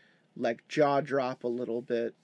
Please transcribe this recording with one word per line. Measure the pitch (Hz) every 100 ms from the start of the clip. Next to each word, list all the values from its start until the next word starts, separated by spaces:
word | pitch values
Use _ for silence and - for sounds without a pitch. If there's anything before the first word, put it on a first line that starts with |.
| _ _ _ -
like, | 120 117 -
jaw | 151 143 143
drop | 139 135 127 131
a | 120
little | 120 120 117
bit, | 123 120 117 -